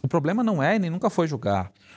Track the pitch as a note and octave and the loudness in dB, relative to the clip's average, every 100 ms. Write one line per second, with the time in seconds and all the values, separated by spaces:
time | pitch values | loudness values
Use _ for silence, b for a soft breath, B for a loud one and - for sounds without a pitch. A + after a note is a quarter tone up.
0 | C3 E3+ D3 G#3+ A3+ F3 C#3+ G#3+ F3 F3 | -2 0 0 0 0 2 2 2 0 -2
1 | - - D#3+ C3+ G2+ G2 F#2 - B | -2 0 0 0 0 -2 -2 -10 B